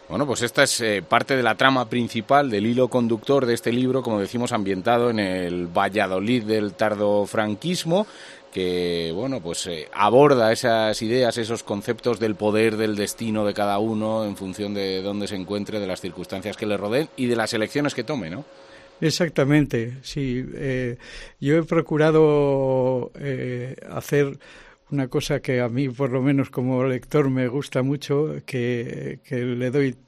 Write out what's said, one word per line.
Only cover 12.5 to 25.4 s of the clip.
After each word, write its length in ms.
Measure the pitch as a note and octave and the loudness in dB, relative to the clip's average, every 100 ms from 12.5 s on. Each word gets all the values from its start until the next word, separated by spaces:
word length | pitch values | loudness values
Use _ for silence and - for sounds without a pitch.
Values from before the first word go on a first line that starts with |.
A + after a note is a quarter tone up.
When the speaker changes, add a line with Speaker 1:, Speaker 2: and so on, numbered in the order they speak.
| G#2 A2+ G#2+ | 4 2 2
Speaker 1:
del 180 | A2 | 0
destino 520 | G2+ G2+ - A2+ G#2+ G#2 | 0 -4 -4 -4 0 0
de 80 | |
cada 240 | G2+ G2+ G2+ | 0 0 0
uno 480 | A2+ A2 A2 A2 G#2 | 0 0 -2 -2 -4
en 100 | G2 | -6
función 380 | F#2+ F2+ G#2 | -10 -6 -6
de 260 | G2+ F#2+ F#2+ | -4 -2 -4
dónde 280 | G2 G2+ G2+ | -4 -4 -6
se 80 | G2+ | -6
encuentre, 440 | F2 G#2 G2+ G#2+ | -6 -6 -4 -4
de 60 | G2 | -4
las 160 | F2+ | -6
circunstancias 560 | F#2 E2+ F2 G2 G2+ F#2+ | -8 -10 -10 -8 -8 -6
que 80 | G#2+ | -4
le 100 | G2+ | -2
rodeen 320 | G#2 B2 D#3 - | 0 -2 -2 -4
y 80 | |
de 120 | B2 A#2 | -2 0
las 180 | A2 | 0
elecciones 400 | A2 G#2+ C#3+ D3 | -2 -2 -2 -2
que 100 | - | -4
tome, 240 | A2 D3 E2 | -6 -6 -8
¿no? 160 | F#2 D3+ - - - - - | -10 -14 -20 -20 -20 -20 -4
Speaker 2:
Exactamente, 960 | D#3+ - E3+ D3 C#3 D3+ C#3+ B2 A2+ C3 | -2 0 0 2 4 4 4 0 -4 -8
sí. 420 | - D3 C3+ B2 C3+ | -10 -6 -4 -4 -6
Eh, 420 | - C#3 B2+ B2 A#2+ - - - - | -6 -4 -4 -4 -8 -14 -18 -20 -6
yo 180 | C#3 D#3+ | 2 2
he 40 | |
procurado, 1500 | D#3 E3 - D3+ D#3 D#3 D#3 D3 C#3+ C#3 C3+ C3 B2+ B2+ A#2+ - | 2 0 0 2 4 6 6 6 4 2 2 2 2 0 -4 -8
eh, 580 | C#3+ B2+ B2+ B2 B2 - - | -8 -6 -6 -6 -8 -12 -10
hacer 480 | E2+ - C#3+ C#3 C#3 - - - _ _ | -10 0 2 2 -2 -16 -20 -20 _ _
una 160 | C#3+ B2+ | -4 -2
cosa 300 | D3+ - C#3 | -2 -2 -2